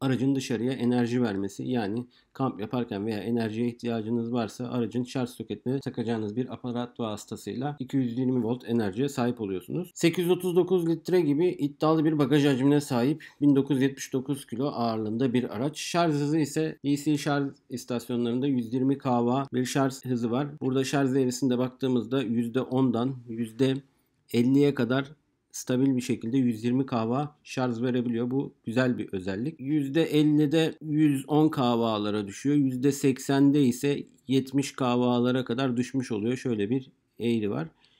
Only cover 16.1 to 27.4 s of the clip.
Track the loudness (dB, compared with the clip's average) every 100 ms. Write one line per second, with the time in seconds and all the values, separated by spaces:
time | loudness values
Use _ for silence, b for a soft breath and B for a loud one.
16.1 | 2 0 0 0 -2 -4 -2 -2 0 0
17.1 | 0 0 0 -2 -6 -12 -10 -6 -6 -2
18.1 | -2 0 0 0 0 -2 0 0 0 2
19.1 | 2 2 0 -2 -2 -2 0 0 -2 -4
20.1 | -2 0 0 -2 -4 -2 0 0 0 2
21.1 | 2 0 0 0 0 0 -2 0 0 0
22.1 | -2 0 0 0 -2 0 2 2 2 -2
23.1 | -4 -8 -8 -6 0 0 0 -6 _ _
24.1 | _ _ 2 4 4 4 2 0 0 -2
25.1 | -10 _ _ _ -10 -2 0 2 0 -2
26.1 | -4 -2 0 0 0 0 0 0 -2 0
27.1 | -2 -4 -10